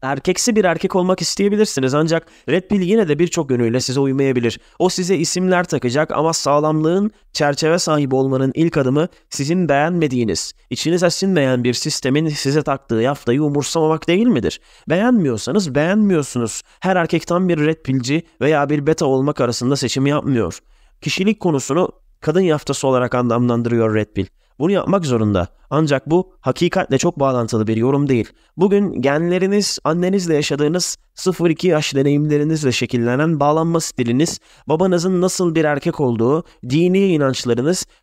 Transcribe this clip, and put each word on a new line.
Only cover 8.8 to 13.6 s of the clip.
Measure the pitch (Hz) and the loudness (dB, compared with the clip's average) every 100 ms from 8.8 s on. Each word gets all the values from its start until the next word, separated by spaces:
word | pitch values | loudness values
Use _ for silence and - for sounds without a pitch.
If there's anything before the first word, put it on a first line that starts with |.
| 127 139 170 _ _ | 0 0 -2 _ _
sizin | - 139 175 170 | -6 -2 0 2
beğenmediğiniz, | 139 151 175 151 123 117 80 - - _ | 2 2 0 0 0 -2 -2 -6 -14 _
içinize | 131 151 175 175 | -6 -2 0 0
sinmeyen | - 190 180 135 127 | 0 0 2 2 2
bir | 123 | 0
sistemin | 117 156 - 135 139 160 | -2 -4 -4 0 0 0
size | 147 135 147 | -2 0 0
taktığı | 147 135 _ 113 | 0 -4 _ 0
yaftayı | 120 143 - 123 | 0 -2 0 0
umursamamak | 151 143 | 2 -2